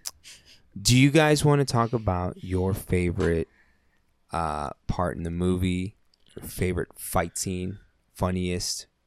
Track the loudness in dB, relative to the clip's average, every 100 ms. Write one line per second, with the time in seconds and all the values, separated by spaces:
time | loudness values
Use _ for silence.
0 | -18 -18 -20 -20 _ -20 _ -4 4 6
1 | 6 6 6 4 4 4 2 2 0 0
2 | 0 0 -2 -6 -4 -2 0 -2 0 0
3 | 0 0 0 0 -2 _ _ _ _ _
4 | _ _ _ -4 -4 -4 -6 -8 -6 -2
5 | -2 -2 -6 -2 0 2 0 0 -4 -10
6 | _ _ _ -18 -12 -4 -4 -2 -6 -10
7 | -6 -2 -2 -4 -6 -6 -6 -10 -16 _
8 | _ -4 -2 0 -2 -2 -4 -8 -12 _